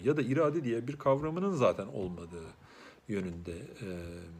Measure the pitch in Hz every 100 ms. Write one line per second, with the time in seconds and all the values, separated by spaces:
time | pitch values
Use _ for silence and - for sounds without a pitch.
0 | 101 151 117 131 151 160 127 117 120 147
1 | 139 135 156 165 196 170 110 87 98 135
2 | 92 87 85 85 80 - - - - -
3 | - 101 92 85 87 85 - - 98 87
4 | 85 87 85 85